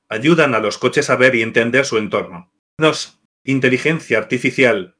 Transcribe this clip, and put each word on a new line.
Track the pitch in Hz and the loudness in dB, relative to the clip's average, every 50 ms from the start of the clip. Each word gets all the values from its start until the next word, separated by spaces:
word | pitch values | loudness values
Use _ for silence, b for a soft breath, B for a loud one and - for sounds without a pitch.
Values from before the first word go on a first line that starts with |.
| _ | _
ayudan | - 110 110 127 160 175 160 147 135 117 | -10 -6 -2 2 2 4 4 2 2 0
a | 107 | 0
los | 107 101 - | -2 -4 -2
coches | - 127 123 - 143 135 - | -2 -2 -2 0 0 0 0
a | 127 | 2
ver | 120 127 131 120 | 4 4 4 4
y | 113 | 2
entender | 110 113 113 120 113 117 123 135 135 | -2 0 0 0 0 2 0 0 0
su | - 117 | 0 -2
entorno. | 107 107 95 110 101 87 92 90 87 - _ _ _ _ _ _ | -2 -2 -2 -4 -4 -6 -6 -12 -18 -20 _ _ _ _ _ _
Dos, | - 156 151 127 - - - _ _ _ _ _ _ _ | 0 0 0 0 -2 -6 -14 _ _ _ _ _ _ _
inteligencia | 131 135 131 131 127 127 120 - 151 165 160 - - 117 | -4 0 0 2 2 0 0 0 -2 -2 -4 -2 -2 -2
artificial | 110 107 - 131 120 - 127 - 135 131 120 110 98 90 - _ | -2 -2 -2 -4 -4 -2 -2 0 2 2 2 2 0 -4 -10 _